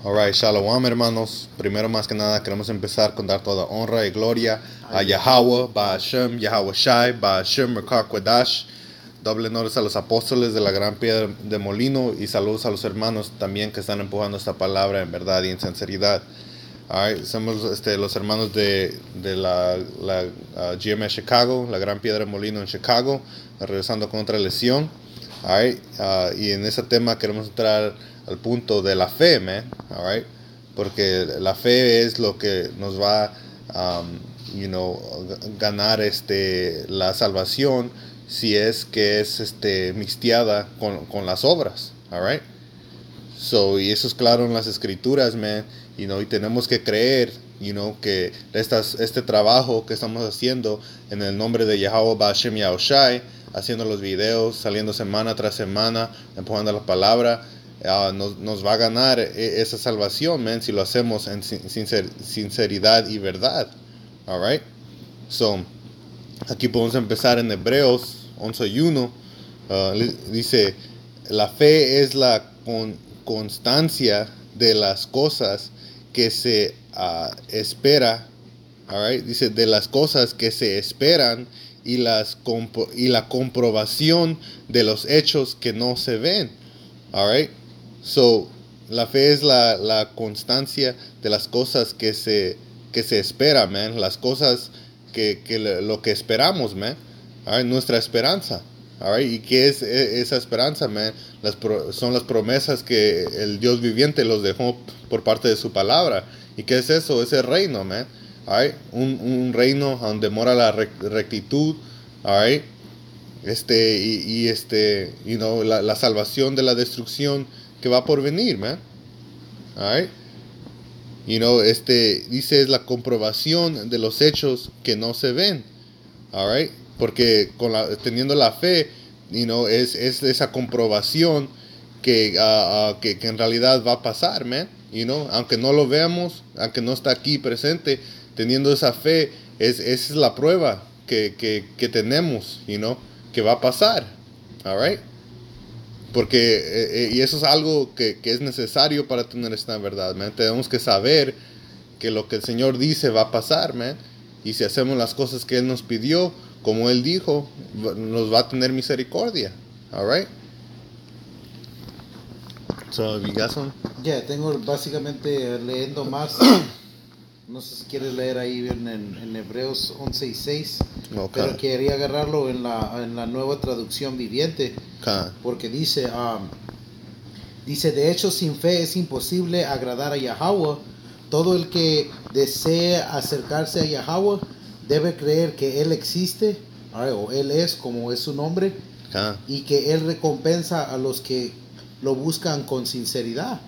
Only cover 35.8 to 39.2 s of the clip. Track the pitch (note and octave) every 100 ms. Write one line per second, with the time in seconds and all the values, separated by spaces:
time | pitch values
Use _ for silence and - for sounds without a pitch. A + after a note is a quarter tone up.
35.8 | G#2 A2 G#2 - - G2 F#2+ F#2 F2+ D#2+
36.8 | - F#2+ F#2 F#2+ G#2+ F#2+ F#2 - C#3 B2+
37.8 | A#2+ - - - - - A2+ G#2 A2 A2+
38.8 | - - G#2 G#2